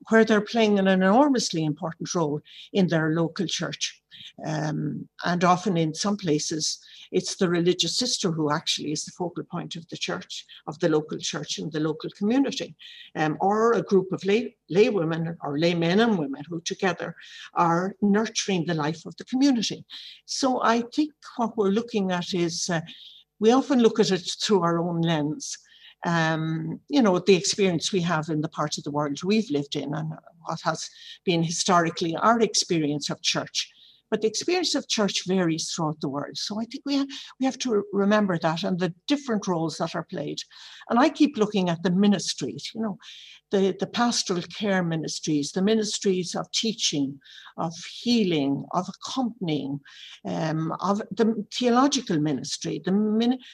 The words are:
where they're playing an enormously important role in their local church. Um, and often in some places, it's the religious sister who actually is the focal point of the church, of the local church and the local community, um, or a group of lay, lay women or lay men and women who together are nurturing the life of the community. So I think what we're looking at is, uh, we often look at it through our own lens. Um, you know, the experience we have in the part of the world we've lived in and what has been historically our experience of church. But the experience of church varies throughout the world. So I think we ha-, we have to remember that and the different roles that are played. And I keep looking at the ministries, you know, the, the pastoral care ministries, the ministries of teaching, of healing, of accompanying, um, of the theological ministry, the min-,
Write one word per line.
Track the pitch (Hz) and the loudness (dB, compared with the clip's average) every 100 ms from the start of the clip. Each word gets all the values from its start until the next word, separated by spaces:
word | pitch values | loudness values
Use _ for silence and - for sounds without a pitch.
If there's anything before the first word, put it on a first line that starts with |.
| - | 2
where | 220 220 | 4 6
they're | 214 | 4
playing | 208 233 214 208 | 2 2 4 4
an | 190 | 4
enormously | 190 190 214 294 254 - 165 | 4 4 6 4 2 0 0
important | 156 151 165 - 165 | 0 -2 -6 -8 -6
role | 185 156 147 - - - | -2 -2 -2 -8 -20 -4
in | 208 180 | 0 2
their | 165 156 | 2 2
local | 160 165 - 165 | 2 0 -2 -4
church. | - 156 147 - - _ - - - - | -4 -6 -6 -8 -10 _ -20 -20 -12 -6
Um, | 156 151 156 151 143 170 _ - | -4 -2 -4 -4 -6 -12 _ -4
and | 175 | 2
often | 180 180 214 170 | 4 2 2 0
in | 160 | 0
some | 156 208 202 | 0 -2 -2
places, | 185 151 - 160 151 - - - - | 0 0 0 -4 -4 -6 -12 -20 -4
it's | 185 185 - | -4 -4 -2
the | 185 | 0
religious | 175 170 180 170 - | 2 2 2 0 0
sister | 247 - 196 | -2 0 -2
who | 156 151 | 0 0
actually | 151 - - 147 | 0 -2 -4 -4
is | 151 - | -6 -6
the | |
focal | - 175 170 | -6 -6 -6
point | 147 175 151 170 | -8 -8 -8 -12
of | 165 | -12
the | 156 | -10
church, | - 180 - - - - - | -6 -6 -8 -14 -16 -16 -14
of | 151 | -2
the | 175 | 2
local | 156 156 - | 2 0 -6
church | - 147 147 - | -6 -6 -8 -8
and | 170 | -6
the | 151 | -2
local | 156 156 165 | -2 -4 -8
community, | - 202 254 277 - - - - - - - | -2 0 2 2 -2 -8 -12 -20 -20 -12 -2
um, | 156 156 | -2 2
or | 185 208 226 | 2 4 4
a | 226 | 2
group | - 196 185 | 4 2 2
of | 180 | -4
lay, | 190 208 240 - _ | 0 0 0 -10 _
lay | 160 214 | 4 4
women | 208 160 165 165 170 | 4 0 -2 -4 -6
or | 143 143 | -6 2
lay | 170 175 | 2 4
men | 165 190 | 4 4
and | 233 196 | 4 2
women | 143 139 147 | 0 -6 -8
who | 170 | -8
together | - 196 196 175 - 165 - - - - | -8 -2 -2 -2 -6 -10 -18 -20 -10 0
are | 170 170 185 - | 2 2 0 0
nurturing | 208 202 220 - - 185 156 | 2 2 2 -4 -2 -2 0
the | |
life | 160 147 160 175 | -2 -2 -4 -10
of | 165 | -16
the | - | -6
community. | 254 285 240 190 - - - - - - | 2 2 2 0 -6 -12 -18 -18 -20 -10
So | - 262 254 | -2 0 2
I | 220 233 233 - | 2 2 0 -2
think | 302 - - - | -2 -4 -18 -4
what | 233 - | -4 0
we're | 196 | 2
looking | 196 233 220 190 | 2 -2 -2 0
at | 180 170 | -2 -2
is, | 185 170 170 - | -2 -2 -2 -2
uh, | 170 165 - - - _ _ | -2 -4 -14 -20 -20 _ _
we | 214 | 4
often | 254 269 277 | 4 4 4
look | 226 220 | 4 6
at | 180 | 2
it | 185 180 - | 2 -2 -6
through | - 202 | 2 2
our | 170 170 | 4 2
own | 170 170 | 0 0
lens. | 165 160 147 147 - - - - - - 180 | 2 2 0 -4 -8 -12 -16 -20 -20 -8 -2
Um, | 170 160 160 160 160 160 - - | 2 2 0 -2 -4 -4 -8 0
you | 285 | 4
know, | 220 180 | 6 4
the | 180 180 | 6 4
experience | - - 196 165 - | 4 2 2 2 0
we | 196 | 0
have | 170 165 156 | 0 0 0
in | 156 | -2
the | 156 | -2
part | - 151 - | -4 -4 -4
of | |
the | 151 | -6
world | 143 147 143 | -4 -2 -4
we've | 180 220 208 | 0 2 2
lived | 143 143 147 | -2 -2 -6
in | 196 | -6
and | 156 156 160 - _ 165 | -6 -6 -10 -16 _ -10
what | 165 | -4
has | 175 165 - - - - | -4 -4 -8 -16 -20 -8
been | - 170 | 0 0
historically | 165 170 - 175 165 165 170 165 | 0 -2 2 4 4 -2 -4 0
our | 214 233 | 2 4
experience | 220 - - 170 147 147 - | 2 0 0 0 0 -2 -4
of | 160 | -4
church. | - 165 127 - - _ - _ _ | -2 -2 -4 -6 -8 _ -20 _ _
But | 214 | -2
the | 220 | 0
experience | 214 - 359 320 277 | -2 -2 -2 0 -2
of | - | -2
church | - 202 - - | 0 0 -2 -2
varies | 190 170 160 - | 0 2 0 -4
throughout | - 156 151 | -4 -4 -4
the | 151 | -6
world. | 135 139 143 | -6 -8 -8
So | - 208 | -8 -6
I | 226 | -8
think | 277 - | -10 -4
we | 277 | -2
ha-, | 277 - - - | -2 -6 -16 -4
we | 262 | -4
have | 262 | -2
to | 254 208 202 | 0 0 0
remember | 196 202 214 202 165 | 0 2 4 2 0
that | 165 165 | 0 -2
and | 190 180 | -2 0
the | 180 - - | -2 -4 -4
different | 285 277 214 - | -4 0 -4 0
roles | 170 160 - | -2 -2 -2
that | 165 175 | -6 -6
are | |
played. | 160 185 147 151 - - - - - | -8 -8 -8 -8 -12 -18 -20 -20 0
And | 233 | 4
I | 302 | 4
keep | 302 294 - | 6 2 4
looking | 208 208 185 | 0 2 0
at | 170 | 0
the | 185 | 0
ministries, | 180 208 196 - - 135 139 - - | 4 4 4 0 -6 -6 -8 -10 -8
you | |
know, | 220 190 - - - - _ | -6 -8 -14 -20 -20 -20 _
the, | 202 190 185 | 2 2 0
the | - | -4
pastoral | - 240 - - 175 170 - | 0 0 0 -2 -4 -4 -4
care | 208 190 | 0 0
ministries, | 170 160 151 - - 151 143 | 0 -2 -4 -6 -2 -2 -2
the | 190 | 0
ministries | 190 220 208 - 202 185 180 - | 2 2 0 -2 0 0 -2 -6
of | 160 | -4
teaching, | - - - - 156 135 139 - - - - | -4 -4 -2 -2 0 -2 -4 -18 -20 -20 -6
of | 165 165 - - | -6 -6 -14 -8
healing, | 240 240 190 160 139 139 - | 0 2 4 2 0 -2 -2
of | 175 185 | -4 -4
accompanying, | - - - 247 - 175 151 135 143 - - - - - | -10 -8 -4 -4 -2 -2 -2 -2 -8 -10 -20 -20 -14 -6
um, | 175 160 160 160 - | -4 -2 -2 -4 -4
of | 185 202 - | -2 -2 -2
the | - 220 220 202 | 0 2 2 -6
theological | - 247 240 277 285 - 165 | -2 2 4 4 2 0 0
ministry, | 151 135 - - 165 147 151 | 2 -2 -4 -8 -6 -6 0
the | |
min-, | 196 214 220 233 262 - | 2 2 2 2 0 -4